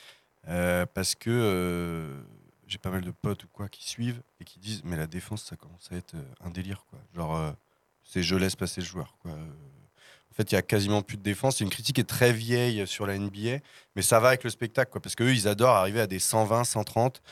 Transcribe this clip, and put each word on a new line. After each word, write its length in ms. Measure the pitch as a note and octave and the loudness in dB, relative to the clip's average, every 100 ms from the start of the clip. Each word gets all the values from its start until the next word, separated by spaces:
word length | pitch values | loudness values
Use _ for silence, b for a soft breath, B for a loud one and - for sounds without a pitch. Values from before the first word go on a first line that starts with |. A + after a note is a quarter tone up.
| B B B _ - | B B B _ -6
euh, 380 | F2 F2+ F2+ F2 | -2 2 2 0
parce 200 | - F#2 | -2 -4
que, 140 | - A2+ | -4 -2
euh, 880 | A#2+ G#2+ F#2 F2+ F2 E2+ E2 D#2+ C#2 G#1 G#1 _ _ - | 2 2 2 0 -2 -4 -6 -8 -12 -16 -20 _ _ -14
j'ai 100 | - | -10
pas 140 | F#2+ | -6
mal 100 | F#2+ | -6
de 100 | F2+ | -6
potes 340 | - G#2 G2 | -6 -4 -6
ou 40 | - | -8
quoi 180 | - G2+ | -14 -14
qui 180 | - - | -12 -14
suivent 320 | - A#2+ A#2+ - _ | -6 -4 -6 -12 _
et 40 | |
qui 140 | - - | -20 -16
disent, « 240 | G2 G#2+ | -12 -10
Mais 140 | D2+ E2 | -6 -6
la 80 | D#2+ | -6
défense, 360 | F2 - G#2+ | -8 -10 -10
ça 140 | - E2+ | -10 -18
commence 320 | - F2 - | -20 -20 -14
à 60 | F2+ | -14
être, 160 | - | -12
euh, 320 | E2 C2+ - F2 | -14 -16 -14 -12
un 40 | |
délire, 340 | F2 F#2 G2 _ | -10 -8 -10 _
quoi. » 80 | - - F2 | -20 -18 -8
Genre, 180 | D#2+ | -4
euh, 160 | E2 D#2 D2 _ _ _ _ | -2 -4 -6 _ _ _ _
c'est « 180 | _ F#2 | _ -4
je 140 | E2+ F#2+ | 0 2
laisse 200 | F#2+ - | 0 -2
passer 260 | F2+ - | -6 -6
le 40 | E2+ | -8
joueur », 300 | F2 D2 _ | -8 -12 _
quoi. 80 | E2+ | -12
Euh, 160 | D#2 D#2 C#2+ C#2+ - _ _ b b b | -12 -12 -16 -20 -20 _ _ b b b
en 40 | |
fait, 180 | - G#2+ | -6 0
il 20 | |
y 40 | G#2 | 0
a 40 | |
quasiment 380 | - G#2+ G2+ G#2 | 2 0 2 0
plus 160 | G2 G#2 | 0 -6
de 60 | |
défense. 340 | G2+ G2 C3+ C3 | -4 0 0 0
C'est 80 | |
une 60 | G2+ | -2
critique 240 | - - B2+ | -4 -2 0
qui 60 | |
est 20 | |
très 260 | - - A#2+ | 0 4 4
vieille 560 | A2+ A2+ A#2+ B2 G#2+ F#2+ | 4 0 2 2 0 -4
sur 200 | - G2+ | -4 -2
la 80 | |
N 160 | G2 G2+ | -2 -4
B 160 | G2+ A2 | -4 -4
A, 40 | C#3 B B B G2 | -4 B B B -2
mais 60 | |
ça 180 | F#2 A#2 | 4 8
va 80 | B2 | 8
avec 160 | B2+ | 4
le 60 | A#2+ | 0
spectacle, 420 | - A#2 - B2+ | -6 -4 0 -2
quoi, 80 | - | -2
parce 140 | F#2+ | -8
qu'eux, 180 | - B2 | 0 4
ils 160 | B2+ G2+ | 4 2
adorent 260 | G2+ B2+ A2 | 4 6 6
arriver 240 | F#2+ A2 | 4 2
à 40 | G#2+ | 0
des 120 | F#2 | 0
cent 260 | - A2 | 0 2
vingt, 180 | G#2 A#2 | 2 2
cent 200 | A#2+ A2 | 0 -2
trente, 380 | G#2 A2+ B2+ - B | -2 2 2 0 B